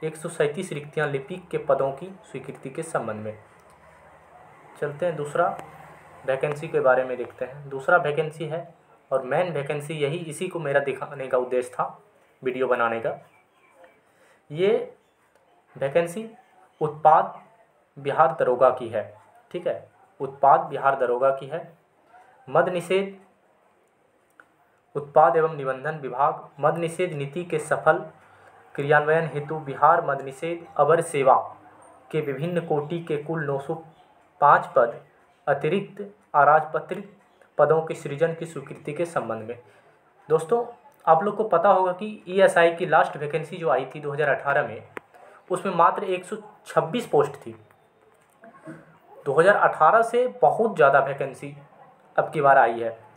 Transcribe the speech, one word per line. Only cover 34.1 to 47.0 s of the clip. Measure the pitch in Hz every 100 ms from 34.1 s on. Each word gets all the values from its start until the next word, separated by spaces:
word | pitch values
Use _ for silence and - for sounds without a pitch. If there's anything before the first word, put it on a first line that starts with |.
| _ _ _
पाँच | 143 151 143
पद | - 117 - - _ _ _ -
अतिरिक्त | 135 156 190 196 - - - _ 151
अराजपत्रित | 139 156 151 160 - 180 - _ _ _ _ -
पदों | 147 160
के | 160 165
सृजन | 151 139 165 160
की | 160
स्वीकृति | - 135 - -
के | 151 170
संबंध | - 113 110 110
में। | 120 - _ _ _ _ _ -
दोस्तों, | 156 160 233 233 - - _ -
आप | 160
लोग | 202 202
को | 202
पता | 170 202
होगा | 185 185
कि | 180 214 214 -
ईएसआई | 185 185 185 170
की | 170 170
last | 156 185 151
vacancy | 147 160 151 180
जो | 165
आई | 131 135
थी | 156
दो | 147
हज़ार | 143 147
अठारह | 123 139 143 120
में, | 110 - - _ - - - _
उसमें | 180 202 170
मात्र | 170 185 196
एक | 180 -
सौ | 214 - - -
छब्बीस | - 151 160